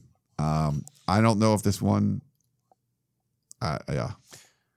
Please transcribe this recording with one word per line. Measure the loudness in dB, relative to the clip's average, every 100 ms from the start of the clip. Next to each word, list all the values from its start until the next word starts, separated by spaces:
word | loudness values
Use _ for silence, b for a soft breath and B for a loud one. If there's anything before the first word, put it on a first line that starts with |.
| -20 _ _ -4
Um, | -2 0 0 -2 -6 -10 0
I | 2
don't | 4 4
know | 2
if | 2
this | 0 0
one, | 0 2 0 -2 -8 _ _ _ _ _ _ _ _ _ _ _ _ -8
uh, | -6 -6 -6
yeah. | -6 -6 -10 b b b b b